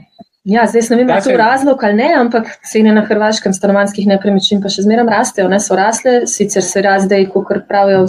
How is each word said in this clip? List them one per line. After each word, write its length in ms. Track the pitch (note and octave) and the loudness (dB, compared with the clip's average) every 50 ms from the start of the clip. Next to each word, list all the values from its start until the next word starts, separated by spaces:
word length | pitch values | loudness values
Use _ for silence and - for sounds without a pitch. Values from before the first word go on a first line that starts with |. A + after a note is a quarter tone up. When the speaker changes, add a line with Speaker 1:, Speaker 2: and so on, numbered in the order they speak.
| - _ _ _ - _ _ _ | -10 _ _ _ -20 _ _ _
Speaker 1:
Ja, 200 | - F#3+ G#3 A#3+ | -4 -2 0 0
zdaj 160 | A3+ A3+ A3+ A3+ | 0 2 0 0
jaz 100 | A3+ - | 0 2
ne 80 | A#3+ | 2
vem, 100 | A#3 B3+ | 0 2
Speaker 2:
Kaj 60 | B3+ | 2
Speaker 1:
ali 60 | - G3 | 0 0
je 60 | - | 0
to 60 | C4+ | 0
Speaker 2:
se 60 | B3+ A#3 | 0 2
Speaker 1:
razlog 400 | A3 A#3 C4 C4+ C#4 C#4+ C4 C4 | 2 2 2 2 2 0 0 0
ali 140 | A#3 G#3 G#3 | 0 0 0
ne, 120 | G#3+ B3+ E4 | 2 2 2
ampak 340 | E4+ C#4 A#3+ A#3 A#3+ A3+ A3+ - - - | 2 2 0 0 0 -2 -4 -4 -12 -18
cene 260 | - - - A3 A3 A3 | -14 -4 0 2 4 4
na 120 | G#3+ G#3+ | 4 2
Hrvaškem 500 | G#3+ - A3+ G#3 G#3+ G#3+ A3 - - G3+ | 2 0 0 0 0 0 -2 -2 -2 -4
stanovanjskih 540 | F#3+ - - G3 G3 G3+ G3+ G3+ G3+ G#3 G3 | -4 -2 -2 0 0 0 0 -2 -2 -2 0
nepremičnin 560 | G3+ G3 G3 - G#3 G3 F#3+ F#3+ - G#3+ G3 | 0 0 0 0 0 0 0 0 0 -2 -2
pa 60 | G3 G3 | -2 -4
še 120 | G3 G3 | -4 -2
zmeraj 240 | G3 G#3 A3 A#3+ A#3+ | 0 0 2 2 0
rastejo, 380 | A3+ G3+ G#3+ B3 - - G#3 F#3+ | 0 0 0 -2 -2 -2 -2 -2
ne, 120 | F3+ F#3+ G3+ | 0 0 -2
so 160 | G3+ - F#3+ | 0 -2 -2
rasle, 480 | F3+ G3 A3 A3+ - - B3+ B3 A#3+ | 0 0 0 -2 -2 0 0 0 0
sicer 400 | A#3+ A3+ - - G3+ G3+ - G3 | 0 -2 -2 -4 -2 -2 -2 -2
se 180 | F#3 - - G3+ | -2 -2 -2 -2
rast 240 | G3 G3 G3 G3 G3 | 0 2 2 2 2
zdaj, 220 | F#3+ G3+ G3 F#3+ | 2 2 0 0
kakor 320 | F#3+ - G3 F#3+ - - F#3 - | 0 -2 -6 -4 -4 -6 -6 -4
pravijo 420 | - G#3 G3+ G3 G3 G3 F#3+ F#3 | -2 0 0 2 2 2 2 0